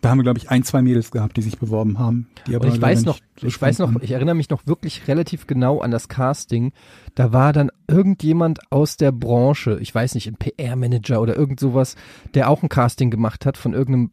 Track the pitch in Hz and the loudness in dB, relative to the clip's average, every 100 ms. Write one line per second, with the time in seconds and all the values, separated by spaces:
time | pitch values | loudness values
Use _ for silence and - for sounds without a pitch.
0 | 117 131 123 117 - 127 127 139 127 120 | 2 2 2 0 0 -2 0 0 2 2
1 | 110 120 107 - 110 - 113 110 110 101 | -2 -4 -4 -4 -6 -6 -4 -2 -2 0
2 | 117 120 120 - - 120 127 117 131 190 | 0 -2 -4 -14 -6 -2 0 2 2 2
3 | 165 147 _ _ 123 - 139 226 170 117 | 0 -4 _ _ -8 -2 -2 0 0 -2
4 | 120 123 143 170 147 143 - 170 160 - | -2 -2 0 0 -2 -4 -2 -4 -4 -10
5 | - 143 170 165 - 135 127 117 - 117 | -2 -2 -2 -6 -4 0 2 0 -2 -4
6 | - - 127 143 - 117 120 - - - | -4 -4 -2 -2 -4 -2 -2 -6 -20 -20
7 | - - 123 123 143 147 143 - - 156 | -14 0 2 4 4 4 0 -2 0 4
8 | 190 196 151 160 165 156 - 139 151 - | 4 2 2 2 2 -2 -2 0 0 2
9 | 143 123 117 120 127 143 - 107 - 113 | 0 0 0 2 4 2 0 -4 -4 -4
10 | 127 120 110 110 - - 131 127 123 120 | -2 -4 -8 -8 -8 -6 -6 -2 0 -2
11 | 107 117 113 110 143 135 135 127 127 - | 0 0 0 0 -2 0 0 0 0 -4
12 | - - - - 123 139 165 - 123 - | -20 -20 -2 0 2 2 2 2 0 2
13 | 127 110 113 - 139 - 127 120 131 127 | 0 0 -2 -2 -6 -4 -4 -2 0 0
14 | 120 | 0